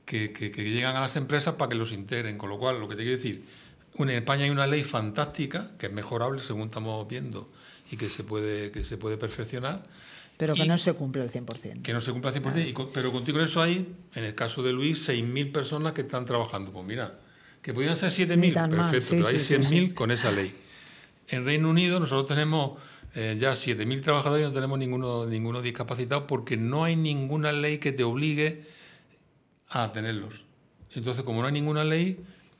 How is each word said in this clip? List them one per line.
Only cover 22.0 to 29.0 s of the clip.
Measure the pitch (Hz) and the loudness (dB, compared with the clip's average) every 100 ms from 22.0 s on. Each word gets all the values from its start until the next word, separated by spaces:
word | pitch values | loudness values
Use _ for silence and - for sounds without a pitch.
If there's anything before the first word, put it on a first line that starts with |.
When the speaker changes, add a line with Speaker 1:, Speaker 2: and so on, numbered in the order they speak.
Speaker 1:
nosotros | 151 135 139 | 2 0 2
tenemos, | 147 151 156 143 - - - - | 2 4 2 0 -4 -18 -20 -12
eh, | - 110 110 | -4 -2 2
ya | 135 | 2
siete | 131 135 113 | 2 0 0
mil | 107 135 | 0 0
trabajadores | 139 147 143 147 151 | 2 4 4 2 2
y | |
no | |
tenemos | 135 135 139 | 0 -2 -2
ninguno, | 127 127 127 120 117 | -2 -2 -2 -2 -2
ninguno | 110 113 120 | -2 -2 -2
discapacitado | 123 117 120 123 120 143 143 | -4 -4 -6 -4 0 -2 0
porque | 131 117 117 | -4 0 -2
no | 117 143 | 0 2
hay | 165 165 | 2 2
ninguna | 156 143 135 156 151 | 2 0 0 0 0
ley | 147 147 151 | 2 0 0
que | 147 | -2
te | 127 | 2
obligue | 117 123 151 147 156 156 - - - - | 2 4 2 2 0 0 -14 -20 -20 -20